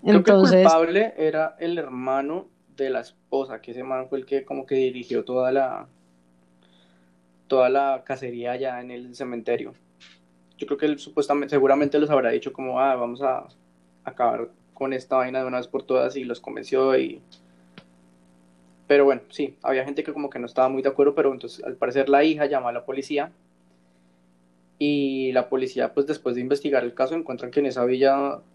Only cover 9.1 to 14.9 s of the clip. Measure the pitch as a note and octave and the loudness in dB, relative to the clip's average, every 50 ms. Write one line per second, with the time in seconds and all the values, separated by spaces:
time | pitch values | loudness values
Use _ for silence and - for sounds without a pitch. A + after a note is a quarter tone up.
9.1 | B2 - C#3 B2 B2 A#2 A2 - A#2+ - - - - _ _ _ _ _ - - | -12 -12 -10 -8 -8 -8 -4 -2 -4 -4 -4 -8 -14 _ _ _ _ _ -20 -20
10.1 | - _ _ _ _ _ _ _ _ _ - - D3 C#3 D#3 D3+ D3 C#3 - - | -20 _ _ _ _ _ _ _ _ _ -6 -6 -4 -2 0 -2 -2 -2 -8 -8
11.1 | - - C#3+ - C#3+ C#3+ C#3+ C#3 D3 C#3+ C3 C3+ C3+ C#3+ D3 C#3 C#3+ D3 D3+ D3 | -4 -4 -2 0 0 -2 -2 0 0 2 4 4 4 4 4 0 2 0 0 2
12.1 | D3+ C3+ B2+ A#2 A#2+ C#3+ - C3+ - - C3+ B2+ B2+ B2+ C3 C#3 C3 B2 A#2+ A#2+ | 2 2 2 0 -2 -2 -4 -6 -12 -10 -8 -6 -2 0 0 0 0 -2 -4 -6
13.1 | A#2+ B2+ C#3 C3 C3 B2+ - - _ _ _ _ _ _ _ _ _ _ _ - | -6 -4 -4 -4 -4 -4 -6 -12 _ _ _ _ _ _ _ _ _ _ _ -16
14.1 | - - B2+ A#2 A#2 A#2 A#2 A#2 _ _ _ _ _ - C3+ C3 | -4 -2 0 0 0 -2 -6 -10 _ _ _ _ _ -8 -6 -4